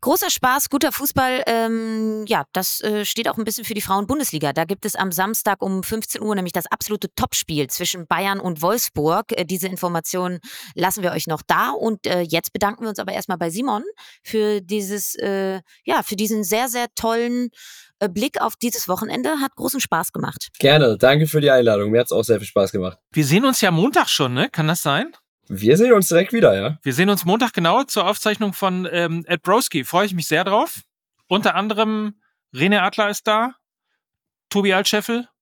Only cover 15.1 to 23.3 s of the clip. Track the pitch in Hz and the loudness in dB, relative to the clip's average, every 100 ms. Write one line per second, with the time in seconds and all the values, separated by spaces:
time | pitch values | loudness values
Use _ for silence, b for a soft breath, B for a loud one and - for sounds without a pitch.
15.1 | - 202 196 190 190 - b - 330 202 | -4 -4 -2 -2 -4 -10 b -2 -2 -2
16.1 | 202 214 220 202 214 254 240 240 - 226 | -4 -2 -2 -2 -2 -2 -4 -6 -4 -2
17.1 | 226 240 240 247 B B B B _ 202 | 0 0 -2 -4 B B B B _ -4
18.1 | 180 262 - 226 - 240 - - 185 220 | -2 -2 -2 -4 -2 -4 -4 -4 -4 -4
19.1 | - 254 311 269 - 262 269 - 165 - | -4 -2 -2 -4 -4 -6 -4 -2 -2 -2
20.1 | - - - - - 139 151 131 104 123 | -6 -8 -8 -14 2 6 6 6 6 6
21.1 | 143 156 151 143 131 120 104 104 113 123 | 6 4 4 6 6 6 4 4 2 2
22.1 | 95 113 107 107 - 95 104 92 90 _ | 0 2 2 2 0 2 0 -4 -8 _
23.1 | - 143 | 0 4